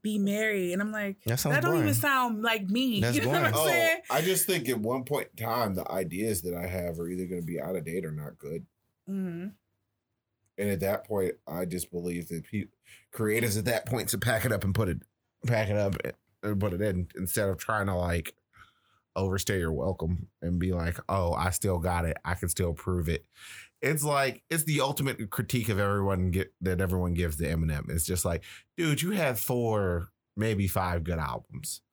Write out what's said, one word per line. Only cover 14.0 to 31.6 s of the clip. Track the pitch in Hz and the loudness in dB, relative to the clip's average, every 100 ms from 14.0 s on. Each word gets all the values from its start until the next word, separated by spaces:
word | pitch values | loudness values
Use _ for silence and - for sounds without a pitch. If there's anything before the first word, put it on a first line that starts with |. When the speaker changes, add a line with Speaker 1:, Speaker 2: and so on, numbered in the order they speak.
| - | -2
Speaker 3:
should | 104 | 0
pack | 110 113 120 | 2 2 2
it | |
up | 104 | 0
and | 98 98 | 2 2
put | 101 | 2
it, | 73 - _ _ _ - | -2 -6 _ _ _ 0
pack | 113 101 | 2 2
it | 104 | 2
up | 101 - - - _ _ | 2 0 -6 -8 _ _
and | 104 104 | -2 0
put | 104 | 0
it | 87 | 2
in | 104 92 87 - | 0 0 -2 -6
instead | 92 - 98 | -4 0 0
of | 92 | 0
trying | - 107 98 | -2 0 0
to, | 90 | 0
like, | 87 87 - _ _ - - _ _ _ _ 92 | 2 0 -2 _ _ -20 -20 _ _ _ _ -2
overstay | 95 95 - 98 | 0 0 2 2
your | 82 | 2
welcome | 76 76 92 82 87 - _ | 0 -2 -2 -2 -2 -4 _
and | 85 87 | -2 0
be | 92 | 0
like, | 90 85 82 - | 0 -2 -4 -4
"Oh, | 98 87 | -2 0
I | - 90 | 0 0
still | - 101 90 | 0 0 0
got | 87 87 85 | 0 0 0
it. | 78 | -2
I | 78 90 | -4 -2
can | 87 | -2
still | - 90 | 0 0
prove | 78 - 90 82 | -2 -2 0 0
it." | 80 - - - - - _ | -2 -6 -20 -18 -18 -20 _
It's | 131 156 | -2 0
like, | 147 143 135 123 _ | 0 2 0 -2 _
it's | 160 | -2
the | 160 147 | 2 2
ultimate | 139 143 135 - 107 | 2 0 -2 -2 -4
critique | - 107 123 113 | -4 0 0 2
of | 101 | 2
everyone | 101 101 98 95 92 | 2 2 2 2 2
get, | 90 92 _ | 0 -2 _
that | 90 90 | -2 2
everyone | 95 92 90 | 2 2 2
gives | 85 85 76 | 0 0 0
to | |
Eminem. | 78 80 80 73 - | -2 0 0 0 -2
It's | 80 - | -2 0
just | 90 92 | 0 0
like, | 85 - - _ - | -2 -6 -20 _ -4
"Dude, | 165 143 | 0 0
you | 170 | 0
have | 208 147 117 | 0 0 0
four, | - 123 117 107 95 87 85 _ _ - | 0 0 2 2 2 0 -2 _ _ -2
maybe | 110 101 95 | 0 2 2
five | 98 90 85 | 2 0 -2
good | 82 82 | -2 -2
albums." | 71 60 - - | -2 -6 -10 -12